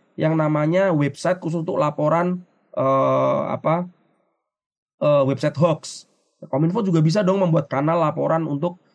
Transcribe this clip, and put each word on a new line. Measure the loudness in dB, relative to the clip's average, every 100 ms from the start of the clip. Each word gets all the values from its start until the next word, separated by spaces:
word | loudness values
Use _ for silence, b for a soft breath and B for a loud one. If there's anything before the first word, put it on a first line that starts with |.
| _ -4
yang | -2 0
namanya | 0 0 0 2 2 2
website | 0 -2 -4 -4
khusus | -4 -6
untuk | -4 -2
laporan, | -2 0 0 2 0 -4 -8 _ _ -4
eh, | 0 2 2 2 0 0 -2
apa, | -4 -2 -2 -4 -12 _ _ _ _ _ _ _ _ _ _
eh, | 2 2 2
website | 0 -4 2
hoax. | 2 0 -6 -18 -20 _ _ _ -6
Kominfo | -2 0 0
juga | 0 2
bisa | 4 2
dong | 2 2
membuat | 2 2 0
kanal | -2 0 2
laporan | 0 0 0 0 -2
untuk, | -4 -4 -6 _